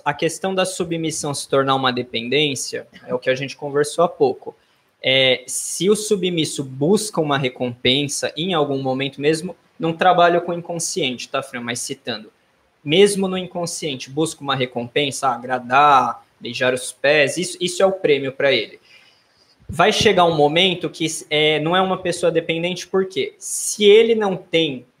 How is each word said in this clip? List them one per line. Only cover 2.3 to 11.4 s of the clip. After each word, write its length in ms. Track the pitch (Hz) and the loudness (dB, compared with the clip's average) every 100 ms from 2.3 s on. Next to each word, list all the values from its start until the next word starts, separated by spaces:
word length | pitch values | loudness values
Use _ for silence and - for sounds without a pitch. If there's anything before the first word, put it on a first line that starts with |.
| 139 151 135 - 117 - - | 0 0 -2 -8 -10 -12 -20
é 80 | - | -8
o 60 | 127 | -6
que 100 | 135 | -2
a 60 | |
gente 220 | 131 139 - | -4 -4 -10
conversou 480 | 147 139 147 - | -4 -2 -2 0
há 40 | 175 | 0
pouco. 480 | - 139 - - - _ _ _ _ | 2 0 0 -10 -18 _ _ _ _
É, 400 | 135 131 131 123 - | 0 4 4 2 -2
se 420 | - - - 175 | -10 -8 -2 0
o 60 | 214 | 0
submisso 680 | - 208 185 170 147 - | 0 -2 0 -2 -4 -4
busca 580 | 135 131 151 208 214 - | -8 -2 2 2 0 -4
uma 160 | 151 139 | 0 0
recompensa 960 | 131 - 123 120 123 135 143 - 120 151 | -2 -4 -8 -2 0 2 0 -4 -6 -6
em 180 | 180 | -4
algum 260 | 170 139 135 | -2 0 -2
momento 400 | 135 131 139 139 | -4 -4 -6 -2
mesmo, 360 | 147 156 180 - _ _ | 0 0 -4 -14 _ _
não 160 | 165 | -6
trabalho 480 | 165 185 170 160 175 | 2 4 6 6 4
com 120 | 170 | 0
inconsciente, 760 | 170 170 170 - 190 139 120 - | -6 -6 -8 -6 -2 -2 -4 -6
tá, 140 | 139 | -6